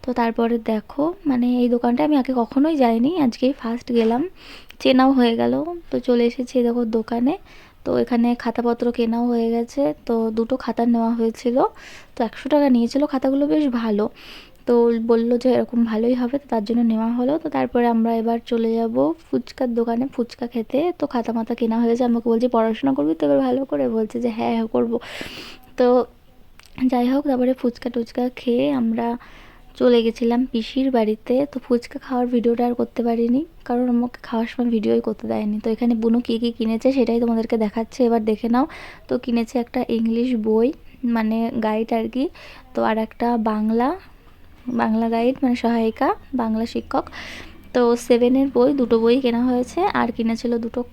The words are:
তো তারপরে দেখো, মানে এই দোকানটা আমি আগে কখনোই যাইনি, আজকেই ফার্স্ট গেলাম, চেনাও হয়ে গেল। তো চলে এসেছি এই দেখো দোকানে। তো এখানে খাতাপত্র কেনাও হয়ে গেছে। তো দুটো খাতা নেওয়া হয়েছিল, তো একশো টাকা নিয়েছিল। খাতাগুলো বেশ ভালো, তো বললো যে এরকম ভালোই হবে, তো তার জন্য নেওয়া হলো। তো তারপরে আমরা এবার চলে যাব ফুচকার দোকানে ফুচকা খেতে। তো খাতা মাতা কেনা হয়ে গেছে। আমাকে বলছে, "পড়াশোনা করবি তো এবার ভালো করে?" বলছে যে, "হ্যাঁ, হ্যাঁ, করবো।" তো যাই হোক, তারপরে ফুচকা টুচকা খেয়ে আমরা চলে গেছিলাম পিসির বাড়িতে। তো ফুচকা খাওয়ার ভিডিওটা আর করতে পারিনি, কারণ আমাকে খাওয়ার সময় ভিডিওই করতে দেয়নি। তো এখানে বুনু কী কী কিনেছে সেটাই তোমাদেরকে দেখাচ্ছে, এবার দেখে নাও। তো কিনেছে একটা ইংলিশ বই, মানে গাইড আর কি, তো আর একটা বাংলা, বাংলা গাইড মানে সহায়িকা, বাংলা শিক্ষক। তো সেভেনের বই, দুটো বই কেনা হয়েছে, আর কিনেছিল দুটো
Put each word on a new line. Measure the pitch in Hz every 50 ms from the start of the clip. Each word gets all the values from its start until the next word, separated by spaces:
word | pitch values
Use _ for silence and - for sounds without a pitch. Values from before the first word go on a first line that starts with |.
তো | - -
তারপরে | 247 240 233 233 226 - 233 226 233 233
দেখো, | 226 - 220 214 - - - - 285 330 359 - -
মানে | 302 262 247 240 247 247 247
এই | 247 240
দোকানটা | 240 240 - 240 240 247 302
আমি | 302 302
আগে | 277 247 - 262
কখনোই | 254 233 - - 269 277 320 330
যাইনি, | 285 254 233 226 226 233 277 359 359
আজকেই | 294 240 220 - - 254
ফার্স্ট | 285 - - 226 233 240 - -
গেলাম, | 247 233 226 220 226 247 311 370 - - - - - - - - - -
চেনাও | - 262 262 254 262 262
হয়ে | 277 262 240 233 233
গেল। | 233 240 240 247 262 294 330 349 349 - -
তো | - 254
চলে | 247 - 247 240 233
এসেছি | 233 240 - 247 247 -
এই | 254 240
দেখো | 240 233 240 240
দোকানে। | 226 220 226 220 - 240 233 240 269 339 403 - - - - - - - -
তো | - - 262 247
এখানে | 233 233 254 233 233 240 240
খাতাপত্র | 240 - 240 226 - 233 240 233 233 247 240
কেনাও | 240 - 233 226 226 233 240
হয়ে | 240 240 233 226 226
গেছে। | 226 233 233 233 - 277 277 302 302 - -
তো | - 233 226 226 226
দুটো | 220 220 226 226 262
খাতা | 262 - - 220 - 233
নেওয়া | 240 233 233 226 226 233
হয়েছিল, | 233 226 226 220 - - 240 240 262 339 440 - - - - - - - -
তো | - - 247
একশো | 214 - - - 269
টাকা | 302 294 285 277
নিয়েছিল। | 254 233 233 233 - 269 294
খাতাগুলো | 294 - 262 - 269 269 277 294
বেশ | 285 311 311 302 277
ভালো, | 240 240 226 226 214 202 214 233 - - - - - - - - - - -
তো | - 240 240 233 233 233 226
বললো | 226 226 233 233 226 233 240 240
যে | - 254
এরকম | 240 240 226 220 - 233 233
ভালোই | 226 220 214 226 240 254
হবে, | 247 247 240 262 277
তো | - -
তার | 247 226 208
জন্য | 202 226 233
নেওয়া | 240 233 220 220 226 226
হলো। | 240 240 247 254 294 330
তো | - 311
তারপরে | 277 269 262 247 - 247 240 240
আমরা | 233 226 226 226 233
এবার | 226 220 233 233 233 233
চলে | - 240 233 226 226 226
যাব | 226 226 226 226 254 277 302 330 -
ফুচকার | - - - 254 247 - - - 269 247 233
দোকানে | 233 233 233 233 233 254
ফুচকা | 269 - - 233 - - - 254
খেতে। | 233 - 240 220 - - 262 320 359
তো | 339 _ -
খাতা | 277 - 247 226 -
মাতা | 226 233 226 - 240
কেনা | - 240 226 220 226
হয়ে | 240 233
গেছে। | 233 240 254
আমাকে | 240 233 233 226 233
বলছে, | 226 226 240 247
"পড়াশোনা | 240 233 220 220 220 226 - 269 269
করবি | 277 285 302 320
তো | 320 320
এবার | 285 285 277
ভালো | 269 254 247 262 269
করে?" | - 294 285 269 247
বলছে | 226 220 220 214 - 240
যে, | 240 240
"হ্যাঁ, | 220 220 233 233 233
হ্যাঁ, | 226 226 220
করবো।" | - 247 247 226 233 240 - - - - - - - - - - - - - - -
তো | - 254 247 247 254 233 - - - _ - - - - - - - - - - - 254
যাই | 254 262 247 240 247
হোক, | 262 277 294
তারপরে | 294 262 247 247 247 262
ফুচকা | 262 - 247 240 - - 254
টুচকা | 247 240 233 - - - 247 254 247
খেয়ে | - - 254 233 240 269 294
আমরা | 285 262 233 226 226 233 233 233 233 247 - - - - - - - - - - -
চলে | - 247 254 240 233
গেছিলাম | 226 226 226 - 240 233 233 240 262
পিসির | 254 - 233 220 - - 262 262 269
বাড়িতে। | 262 233 220 208 214 214 - - 247 254 285
তো | 285 - 254
ফুচকা | - - 240 233 - - - 277
খাওয়ার | - - 269 247 247
ভিডিওটা | 240 247 240 214 233 233 233 240
আর | 240 240
করতে | 240 240 226 - -
পারিনি, | 233 233 233 226 233 233 240 269 320 - - - -
কারণ | - 247 240 247 247
আমাকে | 240 240 240 247 - -
খাওয়ার | - - - 226 226 226
সময় | - - 240 240
ভিডিওই | 233 220 208 226 233 233
করতে | 233 226 214 - -
দেয়নি। | 220 226 214 214 208 208 214
তো | - 226
এখানে | 220 - 247 233 240
বুনু | 220 220 233 226 240
কী | 240 - 233 226
কী | 240 240
কিনেছে | 233 - 226 220 226 226 - 254
সেটাই | 269 277 233 226 233 233
তোমাদেরকে | 240 233 226 226 226 - 240
দেখাচ্ছে, | 226 220 208 - 226 226 - - - 254
এবার | 233 233 233 214
দেখে | 220 214 208 - 226
নাও। | 233 247 277 320 - - - - - - -
তো | - 254 247
কিনেছে | - - 233 233 226 220 - 254
একটা | 233 - - 254 240 -
ইংলিশ | 233 226 226 226 226 233 240 254 254
বই, | 226 208 220 214 220 226 262 330 - - - - - -
মানে | 240 233 226 220 220 220 226 226 226 - 240
গাইড | 220 214 214 220 226 220
আর | 240 226 220 226
কি, | 220 254 269 359 - - - - - - - -
তো | - - 233
আর | 220 220 220
একটা | 220 220 - - 240 233 240 233
বাংলা, | 214 226 214 214 214 214 220 226 240 269 349 392 - - - - - - - - - - - - - 247
বাংলা | 247 233 233 226 220 220 233 226
গাইড | 226 226 233 247 269 -
মানে | - 247 240
সহায়িকা, | 247 - 226 233 226 226 226 220 - 262 302 427 - - - -
বাংলা | 247 233 226 220 220 226
শিক্ষক। | 233 - 233 226 - - - - - - - - - - - - - - - - -
তো | - 254 247 240 233
সেভেনের | 240 240 - 247 233 247 240 254 269 269 277
বই, | 262 240 240 269
দুটো | 294 269 247 220 233 226
বই | 226 233 240 269
কেনা | 262 240 233 233 247
হয়েছে, | 254 247 247 254 - - 339 359 403 -
আর | 254 240 233
কিনেছিল | 233 - 226 226 226 226 - 240 240 233
দুটো | 226 226 - 254 240 -